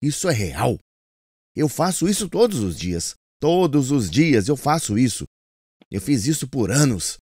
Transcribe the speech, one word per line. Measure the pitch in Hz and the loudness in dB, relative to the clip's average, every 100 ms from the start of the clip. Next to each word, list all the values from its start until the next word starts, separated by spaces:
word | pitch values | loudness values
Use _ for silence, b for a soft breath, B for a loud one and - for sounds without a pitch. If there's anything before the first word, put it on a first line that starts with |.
Isso | 147 - 185 | -4 -2 -2
é | |
real. | 113 87 67 123 101 _ _ _ _ _ _ _ - | -2 -2 -2 -2 -2 _ _ _ _ _ _ _ -2
Eu | 151 | -2
faço | - 180 170 180 | 0 -2 0 0
isso | 196 190 | 0 -2
todos | 180 233 156 | 2 2 2
os | 95 78 | -4 -4
dias. | 87 85 - - _ _ | -4 -4 -6 -12 _ _
Todos | 147 180 175 143 131 | 2 4 4 2 2
os | 143 92 | 0 2
dias | 107 165 117 98 | 2 4 4 2
eu | 139 | -2
faço | 147 160 - 104 | 0 -2 0 0
isso. | 127 - 71 _ _ _ _ _ _ | 0 -2 -10 _ _ _ _ _ _
Eu | 98 | -6
fiz | - 131 123 | -2 0 0
isso | 156 131 | -4 -4
por | 135 95 | -2 0
anos. | 135 143 92 - - | 2 2 0 -6 -10